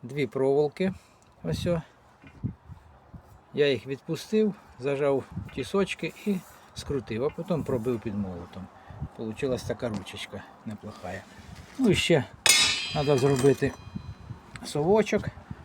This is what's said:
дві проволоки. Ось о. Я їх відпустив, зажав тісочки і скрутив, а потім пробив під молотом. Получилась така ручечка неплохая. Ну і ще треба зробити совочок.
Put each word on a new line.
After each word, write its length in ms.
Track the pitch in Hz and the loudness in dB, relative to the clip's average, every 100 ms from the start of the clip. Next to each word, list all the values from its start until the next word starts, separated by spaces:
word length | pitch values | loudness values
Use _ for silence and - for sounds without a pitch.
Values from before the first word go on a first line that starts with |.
дві 240 | 123 143 123 | -8 -2 -2
проволоки. 680 | 131 135 139 147 - 185 - - - - - | 2 4 4 2 2 -2 -2 -16 -20 -20 -10
Ось 240 | 165 156 175 | -4 -2 0
о. 160 | 165 - - - - - - - - - - - - - - - - - | 0 -2 -20 -20 -20 -20 -8 -8 -8 -18 -20 -20 -20 -20 -20 -20 -20 -8
Я 160 | 135 143 | 0 2
їх 160 | 120 131 | 2 -2
відпустив, 680 | 139 - 160 - 214 214 - - - | -10 -6 -6 0 2 2 0 -14 -6
зажав 460 | 131 139 143 139 - - - | -4 0 2 2 -2 -10 -8
тісочки 580 | - 127 196 190 - 160 - 214 | -8 -2 0 0 -2 -6 -4 -2
і 100 | 185 - - - | -2 -4 -20 -18
скрутив, 500 | - - 139 - 113 | -12 -4 -4 -2 -2
а 60 | 147 | -2
потім 340 | - 170 160 | -2 -2 -2
пробив 360 | 131 127 120 117 | 0 0 0 -2
під 140 | 113 | -2
молотом. 520 | 101 95 87 87 92 92 - - - - - | -2 -4 -6 -10 -12 -14 -16 -18 -12 -12 -8
Получилась 460 | 113 107 135 120 | -8 -2 -2 -2
така 260 | - 113 120 | -4 -4 -4
ручечка 540 | 104 - 101 - 98 - - - | -4 -8 -12 -10 -12 -14 -14 -12
неплохая. 560 | 104 107 - 90 95 - - - - - - | -10 -12 -12 -10 -10 -12 -20 -18 -18 -12 2
Ну 120 | 240 | 4
і 40 | |
ще 300 | 151 - 156 - - - - - - - | 4 6 4 4 0 4 6 4 0 -2
треба 260 | 156 143 139 | 0 4 4
зробити 540 | 139 135 139 127 135 - - - - - - - - - | 4 6 6 4 0 -2 -12 -12 -12 -14 -14 -16 -14 -14
совочок. 640 | - 147 160 214 208 208 - - - - | -6 0 4 4 4 0 -2 -10 -16 -16